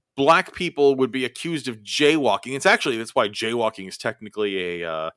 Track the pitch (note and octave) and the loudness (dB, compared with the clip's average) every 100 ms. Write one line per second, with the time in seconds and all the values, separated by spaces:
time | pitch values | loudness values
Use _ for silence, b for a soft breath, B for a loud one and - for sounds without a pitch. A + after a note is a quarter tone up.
0 | _ - C#3 E3 F3+ - F3 D3 C#3+ C3+ | _ 0 4 4 2 -4 -4 4 4 4
1 | C3 C3 B2 - E3+ D#3+ B2+ A2 G2+ - | 0 -2 -6 -6 -6 -6 -6 -10 -8 2
2 | D3 D#3+ B2+ G2 A#2+ C3+ F#3 A3 D3+ A2+ | 4 4 2 0 -4 0 2 4 2 -4
3 | A2 C3+ G#2+ G2 A2+ A#2+ A2 - F#2+ - | -2 0 0 -2 -4 0 -2 -4 -12 -8
4 | A#2+ G#2+ G#2+ G#2+ G#2 F#2+ F2+ F2 E2+ D#2+ | -8 -8 -10 -6 -4 -2 -4 -6 -6 -6
5 | D#2+ | -8